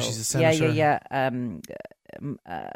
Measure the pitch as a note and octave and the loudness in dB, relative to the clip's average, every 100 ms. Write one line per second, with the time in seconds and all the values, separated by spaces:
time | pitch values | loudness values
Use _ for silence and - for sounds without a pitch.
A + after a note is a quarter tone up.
0 | A#2+ A2 A2+ C#3 D#3+ D#3+ D#3+ D#3 D3+ C#3 | -2 -2 -2 4 4 6 4 4 4 2
1 | - C3+ C3 B2 A#2+ D#2 - - - - | 0 -2 0 0 -4 -6 -10 -14 -14 -20
2 | - - C#3+ - - E2 G1+ | -20 -12 -10 -10 -10 -10 -10